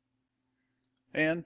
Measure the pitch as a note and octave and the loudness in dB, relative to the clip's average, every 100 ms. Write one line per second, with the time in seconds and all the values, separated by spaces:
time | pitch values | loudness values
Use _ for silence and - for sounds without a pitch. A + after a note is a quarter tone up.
0 | _ _ _ _ _ _ _ _ _ _ | _ _ _ _ _ _ _ _ _ _
1 | _ D3 D#3 E3+ | _ -2 0 0